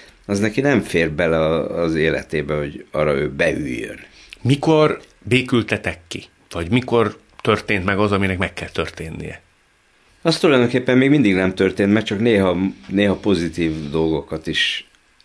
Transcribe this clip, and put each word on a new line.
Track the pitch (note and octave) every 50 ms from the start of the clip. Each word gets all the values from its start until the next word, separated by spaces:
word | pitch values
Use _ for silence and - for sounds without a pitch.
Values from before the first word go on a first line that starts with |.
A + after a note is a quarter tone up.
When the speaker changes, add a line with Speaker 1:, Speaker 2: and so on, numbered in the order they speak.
| - - _ _ _
Speaker 1:
az | - G2+ G2+
neki | G#2+ A2 G#2+ C3+
nem | C3+ C#3+ C#3 G#2+
fér | - - - E2+ E2 D#2+
bele | D2+ D2+ F2 D#2+ E2 D#2+
a-, | D#2+ D#2 D#2+ D#2 - - - E2+ E2+
az | E2 D#2+
életébe, | D#2 D#2 D#2+ D2 C#2 - - - D2+ C#2+ C#2+ D2+ D2+
hogy | D2 D2 C#2+ - - -
arra | - D2+ D#2 D2+ C#2+
ő | C#2 D2+ C#2+
beüljön. | C#2 C#2+ E2+ - - D2 D2 C2 - A1+ A1 - - - - - - - - - - -
Speaker 2:
Mikor | - A#2 C#3+ C3 - D#3+ D#3+ D#3 D3+ D3+ F#2 - - _ _ _
békültetek | _ G2+ B2 B2+ B2+ B2+ B2+ A#2 G#2+ G#2 A2 G2+ - F2+ E2 - - _
ki? | - - - - _ _ _ _
Vagy | - E2+ E2+ E2+
mikor | A2 B2+ B2 - A2+ A#2 A2 G#2 G#2+ - _ _ _ -
történt | - A#2+ G#2+ G#2 - - G#2+ G2 F2+
meg | G2 G2+ F#2+
az, | G#2+ G2+
aminek | G2+ F#2+ G2 F#2+ F#2+ F2+
meg | F#2+ E2+ -
kell | - F2 D#2+
történnie? | - - D#2+ - - - D#2+ D#2+ D#2 - D#2 - - - _ _ _ _ _ _ _ _ _ _ _ _ _ _ _ _
Speaker 1:
Az | _ E3 D#3+ -
tulajdonképpen | - E3 C#3 B2+ A#2+ A#2+ C3 B2+ B2+ - B2+ B2+
még | C3 C3+
mindig | D3 D3+ B2 G2+ F#2+
nem | F#2 F#2 F#2 F#2
történt, | - G2 F#2+ F#2 - G#2 G2 G#2
mert | A2 G#2+
csak | - G#2+ G2
néha, | A#2 A#2+ A2+ G2 F#2+ F#2 F2 F2 F#2+ F#2+ - - - -
néha | F#2+ G2 G#2 G2+ F#2
pozitív | - - G#2+ G2 E2 E2+ E2+ D#2 F2 E2+ D#2+ D#2 D#2+ D2+ C#2+
dolgokat | C#2+ D#2+ D#2+ D#2+ D#2 D2 - - D#2 D2+ - E2
is | D2+ - - - - - - _ _ _ _ _ _ _